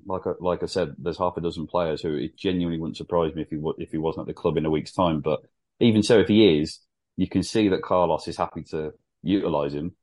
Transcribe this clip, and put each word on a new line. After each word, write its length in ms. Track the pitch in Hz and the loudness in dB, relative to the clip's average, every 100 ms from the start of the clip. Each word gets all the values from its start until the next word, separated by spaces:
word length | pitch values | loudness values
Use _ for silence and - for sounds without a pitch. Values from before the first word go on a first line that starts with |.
| 98 | -8
Like 220 | 92 95 | -6 -6
I, 60 | - | -4
like 220 | 90 85 | -2 -2
I 60 | 87 | -2
said, 260 | 95 78 71 | -2 -4 -4
there's 180 | 82 80 | -8 -2
half 200 | 90 85 | -2 -2
a 40 | |
dozen 240 | 82 82 78 | -6 -6 -4
players 340 | 87 82 76 | -2 -2 -2
who 140 | 85 73 | -4 -4
it 220 | 78 _ | -6 _
genuinely 420 | 95 90 85 82 | -2 0 -2 -4
wouldn't 180 | 80 - | -6 -10
surprise 360 | 78 87 80 | -4 0 0
me 80 | 78 | -2
if 80 | - | -8
he 80 | 76 | -6
wa-, 160 | 78 - | -6 -6
if 140 | - | -8
he 60 | 78 | -4
wasn't 260 | 80 80 | -4 -4
at 40 | 76 | -10
the 120 | 73 | -4
club 180 | 87 78 | -2 0
in 80 | 78 | 0
a 40 | |
week's 220 | 78 - | -2 -4
time. 300 | - 87 78 | 0 0 0
But 180 | 76 76 _ _ _ - | -2 -4 _ _ _ 2
even 240 | 123 107 | 4 4
so, 160 | 104 113 | 6 6
if 80 | - | 6
he 320 | 107 101 76 | 6 8 6
is, 200 | 78 - _ _ _ - | 0 -6 _ _ _ -4
you 100 | 92 | 0
can 160 | 98 | 0
see 260 | 92 113 104 | 0 2 2
that 120 | 92 | 2
Carlos 460 | - 92 85 78 - | 0 2 4 2 -4
is 100 | 80 | -4
happy 260 | 87 82 | -4 -6
to 280 | 73 82 78 - _ _ | -8 -8 -8 -10 _ _
utilise 500 | - 98 92 73 73 | 0 0 2 -2 -2
him. 200 | 71 87 - | -4 -8 -10